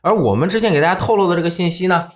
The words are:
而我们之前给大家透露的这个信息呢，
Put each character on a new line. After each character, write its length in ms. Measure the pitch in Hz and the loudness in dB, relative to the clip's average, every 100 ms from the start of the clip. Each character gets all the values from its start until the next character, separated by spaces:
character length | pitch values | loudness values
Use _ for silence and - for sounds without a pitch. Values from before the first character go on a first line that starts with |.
而 120 | 170 | -2
我 220 | 214 120 101 | 0 2 0
们 120 | 175 | 0
之 120 | 220 | 0
前 100 | 220 | 0
给 100 | 147 | 2
大 60 | 160 | 2
家 80 | |
透 220 | 185 - 214 | 0 0 0
露 120 | 185 | 2
的 60 | |
这 80 | 175 | 0
个 80 | 170 | -2
信 180 | 170 175 | -2 -4
息 200 | 170 185 | -2 0
呢， 180 | 170 - | -2 -2